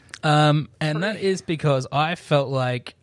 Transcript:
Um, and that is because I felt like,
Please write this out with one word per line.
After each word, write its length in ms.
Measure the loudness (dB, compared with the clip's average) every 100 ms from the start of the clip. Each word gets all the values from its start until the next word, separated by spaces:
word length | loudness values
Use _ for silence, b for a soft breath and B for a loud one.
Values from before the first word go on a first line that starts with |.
| b -4
Um, 460 | 0 4 4 2 -2 -6
and 200 | -4 -2
that 140 | -4 -2
is 240 | -2 -2
because 460 | -4 -2 0 0 0
I 240 | -2 -2
felt 360 | -4 0 0 2
like, 440 | -2 -2 -4 -8 -8